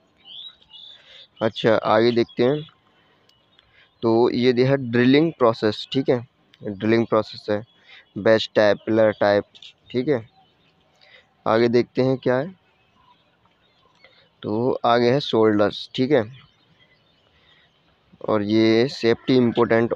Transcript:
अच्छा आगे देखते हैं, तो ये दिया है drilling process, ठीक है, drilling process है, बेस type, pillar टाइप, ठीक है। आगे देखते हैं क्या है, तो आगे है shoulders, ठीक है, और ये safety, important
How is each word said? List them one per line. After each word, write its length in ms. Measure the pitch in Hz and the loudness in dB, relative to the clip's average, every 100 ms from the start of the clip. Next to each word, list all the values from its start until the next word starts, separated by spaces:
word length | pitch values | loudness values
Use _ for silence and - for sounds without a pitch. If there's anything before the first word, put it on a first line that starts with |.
| _ _ - - - - _ - - - _ - - - | _ _ -20 -20 -20 -20 _ -20 -20 -20 _ -20 -20 -6
अच्छा 320 | 110 - 120 107 - | -6 -2 0 0 2
आगे 260 | 110 120 | 2 2
देखते 320 | 117 117 - | 0 -2 -2
हैं, 160 | 123 151 156 _ _ _ _ _ _ _ _ _ _ _ _ _ | -2 -2 -8 _ _ _ _ _ _ _ _ _ _ _ _ _
तो 280 | 117 113 120 | 0 2 2
ये 220 | 123 127 | 0 0
दिया 160 | 120 127 | 2 2
है 60 | 139 123 | 0 -2
drilling 420 | 120 123 139 165 - | 0 4 4 2 0
process, 480 | 117 113 110 - - | 0 0 -2 -4 -6
ठीक 160 | 135 135 | -4 -2
है, 120 | 123 120 _ _ _ | -2 -4 _ _ _
drilling 440 | 107 98 110 113 110 | -14 -6 0 0 0
process 400 | 110 107 117 - | -2 -4 -8 -8
है, 120 | 104 113 _ _ - _ 107 | -8 -8 _ _ -20 _ -4
बेस 300 | 104 110 - | 0 0 0
type, 240 | - 104 101 - | 0 2 0 -2
pillar 240 | 110 110 101 | 0 0 0
टाइप, 240 | 104 104 - _ - - - | 0 0 -2 _ -20 -20 -10
ठीक 180 | 123 127 | -6 -4
है। 160 | 123 110 _ _ _ _ _ _ _ _ - _ _ - | -4 -6 _ _ _ _ _ _ _ _ -20 _ _ -2
आगे 220 | 113 120 | 0 2
देखते 340 | 120 113 - | 0 -2 -2
हैं 140 | 131 131 | -2 -2
क्या 180 | 127 127 | -2 -4
है, 180 | 165 185 _ _ _ _ _ _ _ _ _ _ _ _ _ _ _ _ _ _ | -6 -12 _ _ _ _ _ _ _ _ _ _ _ _ _ _ _ _ _ _
तो 280 | 104 107 123 - | -6 -4 -2 -2
आगे 260 | 120 120 120 | 0 2 2
है 100 | 139 | 0
shoulders, 680 | - 113 110 104 101 - - | 0 2 2 2 0 -4 -10
ठीक 160 | - 131 | -6 0
है, 120 | 143 110 131 - _ _ _ _ _ _ _ _ _ _ _ _ _ _ _ _ - - | 0 -2 -10 -20 _ _ _ _ _ _ _ _ _ _ _ _ _ _ _ _ -12 -4
और 140 | 110 | -4
ये 440 | 104 110 110 113 135 | 0 2 2 2 0
safety, 480 | - 113 117 - 127 | -2 -2 -2 0 2
important 540 | 120 117 113 117 117 | 2 0 0 2 0